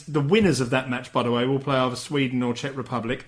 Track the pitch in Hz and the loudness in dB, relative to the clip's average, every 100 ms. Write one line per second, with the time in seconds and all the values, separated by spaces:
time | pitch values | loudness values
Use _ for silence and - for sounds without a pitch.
0 | - 147 143 214 196 127 120 131 131 123 | -2 0 4 4 6 4 2 0 0 -6
1 | 127 131 123 120 127 139 135 131 127 120 | -2 -2 0 2 2 0 0 0 0 -2
2 | - 147 131 127 123 120 139 135 113 123 | -4 -2 0 0 -2 -4 -6 -8 -6 -6
3 | 113 135 | -4 -6